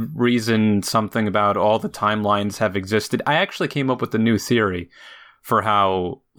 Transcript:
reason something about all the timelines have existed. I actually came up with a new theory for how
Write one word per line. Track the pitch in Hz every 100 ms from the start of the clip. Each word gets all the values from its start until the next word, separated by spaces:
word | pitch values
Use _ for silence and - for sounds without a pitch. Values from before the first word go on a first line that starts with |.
| 113
reason | 156 120 120 110 110 110 101
something | - 113 107 117 107
about | 104 104 101
all | 104 110
the | 190
timelines | - 104 107 104 104 104 98
have | 107 98
existed. | 95 107 - 120 -
I |
actually | 156 196 - 165
came | 143 131
up | 123
with | -
a | 110
new | 113 107
theory | - 120 101 90 85 - - - - _
for | - 110
how | 107 104 98 95 90 - _